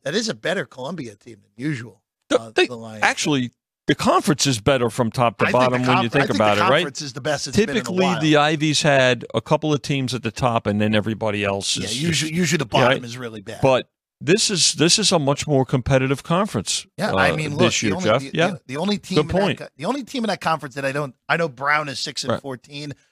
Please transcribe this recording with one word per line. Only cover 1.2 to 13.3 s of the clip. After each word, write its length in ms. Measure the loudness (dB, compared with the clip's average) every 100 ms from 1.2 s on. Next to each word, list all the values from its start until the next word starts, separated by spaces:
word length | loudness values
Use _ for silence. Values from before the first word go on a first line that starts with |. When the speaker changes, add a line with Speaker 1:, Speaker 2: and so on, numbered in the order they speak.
| -20 -20
Speaker 1:
than 100 | _ -10
usual. 460 | -6 -6 -8 -18 _ _ -2
Speaker 2:
The, 100 | -2
Speaker 1:
Uh, 100 | 0 0
Speaker 2:
they, 120 | 0
Speaker 1:
the 80 | -2
Lions. 280 | -12 -2
Speaker 2:
actually, 480 | 0 0 0 0 0 -6 _ _ -2
the 80 | 0
conference 520 | 2 2 2 2 2
is 120 | 0
better 300 | 2 2 2
from 220 | 0 -2
top 260 | 2 0 2
to 80 | 2
Speaker 1:
I 60 |
think 20 |
the 40 | 4
Speaker 2:
bottom 120 | 4
when 80 | 2
you 60 | 2
Speaker 1:
conf-, 240 | 2 2
Speaker 2:
think 120 | 0
Speaker 1:
I 40 | 0
think 80 | 2
Speaker 2:
about 200 | 4 4
Speaker 1:
the 40 |
Speaker 2:
it, 80 | 4
right? 80 | 2
Speaker 1:
conference 220 | 0 -6
is 120 | -12
the 80 | -8
best 260 | -4 -4 0
it's 80 | 0
been 120 | 2
in 60 | 0
a 20 |
Speaker 2:
Typically, 240 | -2 0 0
Speaker 1:
while. 140 | 2
Speaker 2:
the 180 | 4 4
Ivies 440 | 4 2 0 2
had 440 | 4 4 4 2 -2
a 80 | -6
couple 320 | 0 0 2
of 80 | -2
teams 300 | 0 -2 -2
at 100 | -4
the 80 | -4
top, 340 | -2 0 0 0
and 160 | 2
then 140 | 2 2
everybody 480 | 0 -2 -4 -2 -2
else 320 | -2 -2 -4
Speaker 1:
Yeah, 80 | -4
Speaker 2:
is 160 | -4
Speaker 1:
usually, 300 | -2 -2 -2
Speaker 2:
just 80 | 0
Speaker 1:
usually 180 | 0 0
the 80 | 2
bottom 340 | 4 4 2
Speaker 2:
yeah, 20 | -2
Speaker 1:
is 120 | -12
really 240 | -12